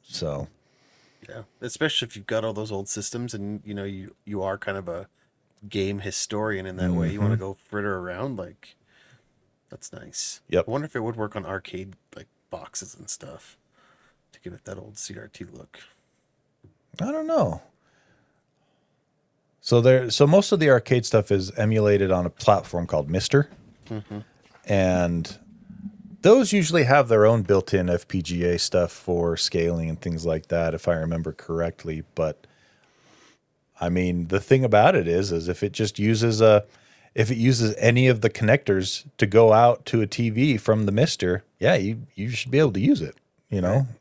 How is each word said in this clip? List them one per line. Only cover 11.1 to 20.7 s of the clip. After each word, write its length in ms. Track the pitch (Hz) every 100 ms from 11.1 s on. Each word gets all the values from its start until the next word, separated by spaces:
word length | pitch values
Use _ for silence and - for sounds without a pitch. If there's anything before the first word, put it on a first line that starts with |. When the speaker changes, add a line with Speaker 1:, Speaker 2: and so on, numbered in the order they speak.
| 113
Speaker 2:
work 180 | 107
on 100 | 107
arcade, 520 | 82 95 - 92 95 92 _
like, 140 | 104 104 _ _
boxes 440 | 87 76 - -
and 140 | - -
stuff 460 | - - - - _ _ _ _ _ _ _ _
to 60 | _
give 120 | -
it 120 | - -
that 120 | 98
old 200 | 104 101
C 180 | - 110
R 80 | 107
T 120 | - 90
look. 300 | - - - - _ _ _ _ _ _ _ _ _ _ -
Speaker 1:
I 100 | 220
don't 160 | 311 311
know. 360 | 320 131 82 _ _ _ _ _ _ _ _ _ _ _ _ _ _ _ _ _ _ _ _
So 200 | - 120
there, 300 | 117 131 123
so 160 | - 143
most 260 | 190 196
of 80 | 190
the 80 |
arcade 380 | 151